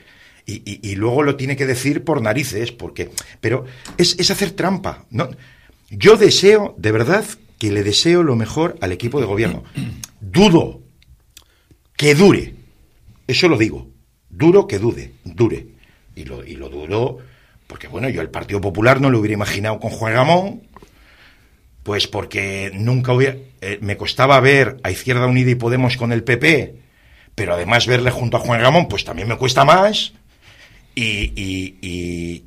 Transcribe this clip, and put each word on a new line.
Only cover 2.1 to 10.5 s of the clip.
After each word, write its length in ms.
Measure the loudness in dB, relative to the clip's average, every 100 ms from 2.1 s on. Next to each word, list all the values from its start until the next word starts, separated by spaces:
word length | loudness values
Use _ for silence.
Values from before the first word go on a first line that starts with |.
| -2
narices, 480 | 0 -2 -4 -4 -6
porque, 400 | -8 -12 -10 -10 -10 -14 -6
pero 260 | -4 -4 -6 -18 -6 -2
es, 160 | 0 0
es 140 | -2
hacer 180 | -2 -4
trampa, 520 | -2 -4 -2 -6 -10 -8
¿no? 180 | -6 -6 -10 -20 _ _ _ _
Yo 260 | 4 6 8
deseo, 560 | 6 6 6 6 2 -4
de 120 | 0
verdad, 320 | 0 2 0 -2 -12 _ -6
que 120 | -2
le 120 | -2
deseo 400 | 0 0 2 2
lo 120 | 2 0
mejor 420 | -2 -2 -4 -4
al 100 | -6
equipo 280 | -4 -4 -4
de 80 | -2
gobierno. 360 | -2 -2 -4 -12 -10
<clears throat> 440 | -10 -10 -16 _
Dudo 640 | 0 6 6